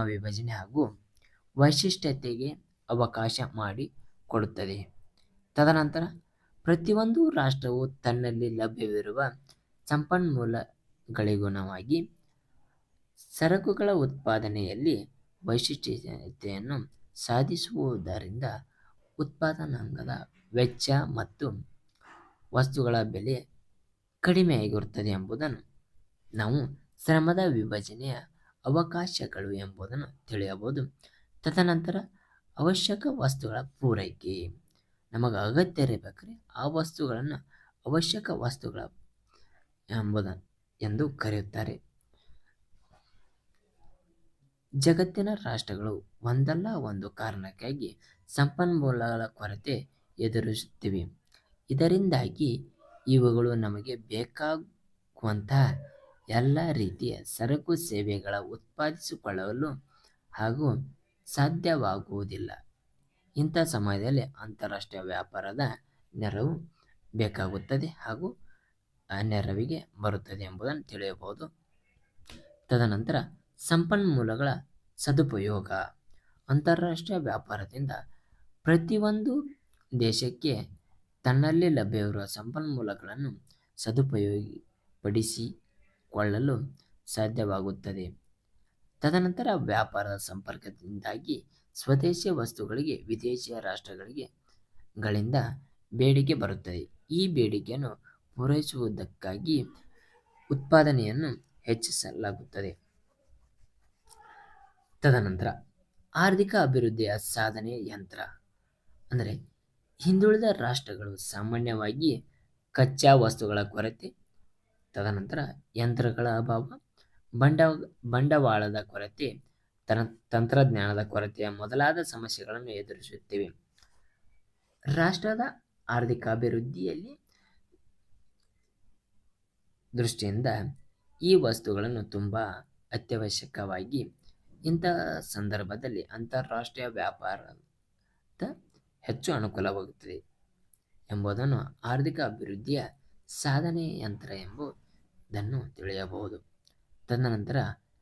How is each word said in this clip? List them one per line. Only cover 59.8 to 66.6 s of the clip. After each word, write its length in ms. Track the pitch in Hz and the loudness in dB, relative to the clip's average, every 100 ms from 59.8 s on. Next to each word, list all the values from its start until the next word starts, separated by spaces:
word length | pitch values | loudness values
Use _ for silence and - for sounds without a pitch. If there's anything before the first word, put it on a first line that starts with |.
| - _ _ _ _ | -14 _ _ _ _
ಹಾಗೂ 640 | - 110 127 147 120 - - _ _ - | -4 -2 2 0 0 -4 -14 _ _ -10
ಸಾಧ್ಯವಾಗುವುದಿಲ್ಲ. 1200 | - 143 165 175 160 104 98 - 101 98 95 - - - _ _ _ _ _ _ - | 2 2 2 0 2 2 -2 -4 -6 -6 -6 -10 -10 -18 _ _ _ _ _ _ -2
ಇಂಥ 220 | 156 165 | 0 2
ಸಮಯದಲ್ಲಿ 640 | 165 123 104 98 110 139 | 2 2 0 0 2 0
ಅಂತಾರಾಷ್ಟ್ರೀಯ 800 | - - 110 104 104 101 - 98 | 0 -10 -16 -10 -8 -8 -10 -12
ವ್ಯಾಪಾರದ 580 | 92 90 92 98 98 110 131 110 _ _ _ 117 | -8 -6 -6 -8 -8 -4 -4 -4 _ _ _ -6
ನೆರವು 580 | 107 98 135 165 | -4 -2 -2 -2